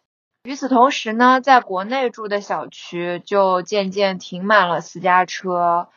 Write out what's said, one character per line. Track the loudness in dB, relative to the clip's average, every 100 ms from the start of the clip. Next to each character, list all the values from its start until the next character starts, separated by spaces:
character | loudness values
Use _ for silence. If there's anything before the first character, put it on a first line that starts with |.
| _ _ _ _
与 | -14
此 | -8 0
同 | 2 2
时 | 2 -6
呢， | 0 2 2
在 | 4 2
国 | 2 -6
内 | -4 -4 -4
住 | -6 -6
的 | -6
小 | -4 -8 -8
区 | -14 -12 -8 -6 -6
就 | -2 2 2 2
渐 | -2 -4 -2
渐 | 0 -2 -2
停 | -10 -8
满 | 2 4 4
了 | 0
私 | -6 -4
家 | 2 2
车， | 2 -4 -4 0 0 0 -2